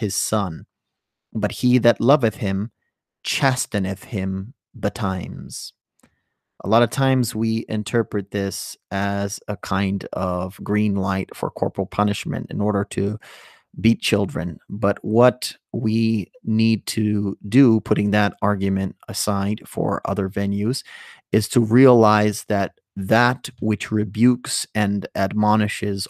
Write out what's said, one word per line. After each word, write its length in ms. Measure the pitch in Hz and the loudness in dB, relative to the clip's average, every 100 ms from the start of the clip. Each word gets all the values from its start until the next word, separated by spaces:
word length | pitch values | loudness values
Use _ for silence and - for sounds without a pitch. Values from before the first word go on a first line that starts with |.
his 100 | 104 | -6
son, 520 | - - 107 95 80 - _ _ _ _ _ _ | -4 -2 -2 -2 -8 -14 _ _ _ _ _ _
but 200 | 110 104 - | -4 -4 0
he 180 | 123 123 | 2 4
that 220 | 117 113 | 4 4
loveth 360 | 117 143 117 - | 4 2 2 -2
him 340 | 101 95 110 _ _ _ _ _ - - | -2 -2 -6 _ _ _ _ _ -8 0
chasteneth 680 | 139 127 - 104 95 95 | 0 0 -2 -4 -4 -6
him 500 | - 104 95 95 104 - _ - | -6 -4 -4 -4 -8 -16 _ -6
betimes." 920 | 101 - 98 92 90 92 - - - - _ _ _ _ _ _ _ - | -6 -2 -4 -4 -6 -10 -12 -14 -16 -20 _ _ _ _ _ _ _ -10
A 40 | 101 | 0
lot 160 | 117 | 2
of 60 | 117 | 2
times 440 | - 135 131 117 | 2 2 2 0
we 300 | 110 113 113 - | -2 -2 -2 -4
interpret 600 | 107 104 117 110 104 98 | -6 -2 -2 0 -4 -4
this 460 | 101 98 - - - - | -4 -4 -6 -12 -16 -8
as 480 | 98 101 101 101 - - | -4 -2 -2 -4 -6 -10
a 80 | 104 | -10
kind 500 | - 95 98 98 - | -4 -2 -2 -4 -6
of 500 | - 92 90 92 - | -6 -4 -4 -6 -8
green 320 | 98 104 107 | -2 0 0
light 400 | 98 95 95 - | 0 -2 -2 -6
for 160 | - - | -6 -8
corporal 380 | - 104 - 95 | -4 -4 -4 -4
punishment 580 | - 104 101 - 87 - | 0 0 -2 -4 -6 -6
in 100 | 98 | -4
order 240 | 104 101 104 - | 0 0 -2 -2
to 220 | 98 110 - - - - _ - | -4 -4 -10 -20 -20 -20 _ 0
beat 200 | 113 113 | 2 2
children. 600 | - 101 98 - 85 - - | 0 0 0 -4 -6 -8 -12
But 340 | 107 110 - | -6 -4 -4
what 520 | 104 110 127 127 - - _ | 0 4 4 4 -6 -14 _
we 580 | 120 113 110 113 110 - _ | -4 0 2 2 0 -4 _
need 420 | - 110 113 110 - - | -2 2 2 0 -2 -2
to 380 | 107 104 101 98 101 | 0 0 -2 -6 2
do, 320 | 127 131 110 | 6 6 4
putting 320 | - 104 104 | 2 0 2
that 240 | 104 104 - | 2 2 0
argument 520 | 101 101 98 95 98 - - | -2 0 0 0 -2 -6 -12
aside 520 | 110 - 101 98 107 - | -6 -2 -2 -2 -4 -8
for 340 | - - - | -4 -2 -2
other 240 | - 98 95 | -4 -2 -2
venues, 560 | 101 101 101 107 135 - - - - _ | -2 -2 -2 -2 -4 -8 -20 -20 -20 _
is 160 | 110 - | 0 2
to 120 | 123 | 2
realize 840 | 110 120 131 123 107 107 107 104 | 4 8 8 8 8 6 2 -2
that 340 | - 101 95 _ _ | -2 -2 -2 _ _
that 560 | 98 95 113 123 127 - - | -8 0 4 2 0 -8 -6
which 320 | 107 104 - | -2 -2 -2
rebukes 760 | 107 104 107 120 123 - - - | -4 -2 2 4 2 -2 -8 -4
and 360 | 107 101 101 - - | -2 0 -2 -4 -4
admonishes 880 | 95 104 107 107 104 - 104 98 - | -2 0 2 2 0 -4 -6 -6 -6